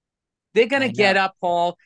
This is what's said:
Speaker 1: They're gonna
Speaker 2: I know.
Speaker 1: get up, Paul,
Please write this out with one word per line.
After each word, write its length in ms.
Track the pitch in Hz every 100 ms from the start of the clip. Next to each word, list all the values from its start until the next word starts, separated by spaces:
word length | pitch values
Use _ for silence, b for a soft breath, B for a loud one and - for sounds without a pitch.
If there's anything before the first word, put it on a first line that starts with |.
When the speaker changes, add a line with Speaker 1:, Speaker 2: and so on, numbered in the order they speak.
| _ _ _ _ _
Speaker 1:
They're 140 | 208 233
gonna 180 | 277 262
Speaker 2:
I 20 |
know. 40 |
Speaker 1:
get 240 | - 196 190
up, 180 | 190 -
Paul, 360 | 180 175 175 175